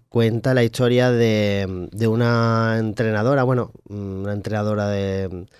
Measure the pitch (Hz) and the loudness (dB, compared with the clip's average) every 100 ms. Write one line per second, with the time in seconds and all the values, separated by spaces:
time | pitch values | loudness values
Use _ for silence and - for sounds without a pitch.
0 | _ 120 113 113 131 127 117 - 123 123 | _ 0 2 2 0 2 2 2 2 4
1 | 127 120 117 107 104 101 95 90 87 101 | 4 4 2 2 2 0 -2 -6 -8 -2
2 | 113 113 120 117 117 113 113 113 110 107 | 0 2 2 2 2 2 0 0 -2 -2
3 | 110 107 113 139 127 127 113 - - 101 | -2 0 0 2 2 0 -2 -8 -14 -10
4 | 98 95 98 104 101 107 107 104 104 101 | -8 -8 -6 -6 -4 -4 -2 -2 -2 -2
5 | 98 95 95 90 95 | -2 -4 -6 -8 -14